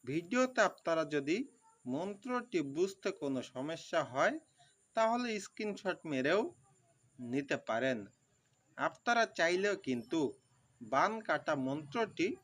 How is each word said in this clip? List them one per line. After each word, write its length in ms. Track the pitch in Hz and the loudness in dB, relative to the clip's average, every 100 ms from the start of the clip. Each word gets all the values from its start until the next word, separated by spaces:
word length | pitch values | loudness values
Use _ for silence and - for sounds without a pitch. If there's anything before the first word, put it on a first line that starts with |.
ভিডিওতে 560 | 120 156 175 247 254 254 | -4 -4 0 2 2 4
আপনারা 420 | 196 - - 165 151 | 2 2 0 0 2
যদি 260 | 147 139 196 277 _ _ _ 127 | 0 0 -2 -2 _ _ _ -6
মন্ত্রটি 720 | 135 190 202 254 247 240 175 139 | -4 -4 -6 -4 -4 -2 -2 -2
বুঝতে 380 | 143 196 - 202 190 | 0 -2 -2 -6 -4
কোনো 180 | 139 131 127 | -2 -2 -4
সমস্যা 540 | 127 143 160 - 170 | -6 -6 -6 0 0
হয়, 320 | 131 127 175 311 _ _ _ _ _ - | 0 2 2 0 _ _ _ _ _ 0
তাহলে 320 | 220 240 247 214 | 2 2 -2 -4
স্ক্রিনশট 600 | - - 214 190 190 170 165 | -6 -6 -6 -4 -4 -4 -4
মেরেও 360 | 135 135 190 302 - _ _ _ _ _ - | 0 2 2 0 -6 _ _ _ _ _ -14
নিতে 380 | 120 131 139 139 - | -4 -4 -2 -4 0
পারেন। 320 | 113 131 120 98 _ _ _ _ _ _ - | 0 0 -2 -6 _ _ _ _ _ _ -4
আপনারা 460 | 156 - - 233 214 - | -4 -2 0 2 2 2
চাইলেও 400 | 170 180 202 190 | 2 4 2 0
কিন্তু 360 | 143 123 110 165 131 - _ _ _ _ | -2 -4 -2 0 0 -4 _ _ _ _
বান 300 | 110 131 185 220 | 0 2 2 0
কাটা 320 | 208 151 156 147 131 | -2 -2 0 -2 0
মন্ত্রটি 640 | 143 143 233 214 - 180 370 | -4 -4 -2 -2 0 -2 -2